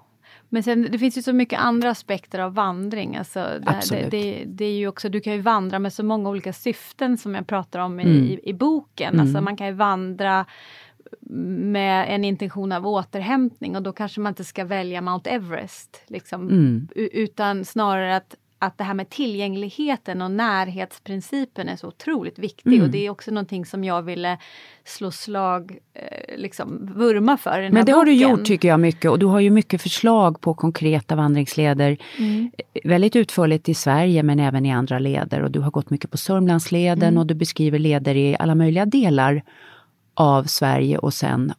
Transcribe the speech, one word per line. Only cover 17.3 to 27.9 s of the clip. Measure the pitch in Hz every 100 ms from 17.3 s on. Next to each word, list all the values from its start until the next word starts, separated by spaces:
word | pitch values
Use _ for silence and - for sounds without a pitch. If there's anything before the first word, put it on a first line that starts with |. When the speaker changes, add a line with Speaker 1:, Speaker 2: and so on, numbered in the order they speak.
| - 208 196 190
Speaker 1:
snarare | 220 208 190 185 190
att | - - _ -
att | 190 -
det |
här | 196
med | 196 190
tillgängligheten | - 254 202 202 190 202 - 302 254 - 180
och | 185
närhetsprincipen | 202 233 190 185 185 185 - - 196 - 277 262 - 180
är | 180
så | 175
otroligt | - - 294 175 -
viktig. | 190 - -
Speaker 2:
Mm. | 247
Speaker 1:
Och | 151
det | 196 202
är |
också | 202 -
någonting | 214 190 190 170
som | 196
jag | 190 175
ville | 170 175 175 175 - - - _ -
slå | - 190
slag, | - - 202 185 180 180 190 _
eh, | - - - - -
liksom | 196 - - - 196 190
vurma | 233 208 226 277
för | - 185
i |
den | 190
Speaker 2:
Men | 220
Speaker 1:
här |
Speaker 2:
det | 226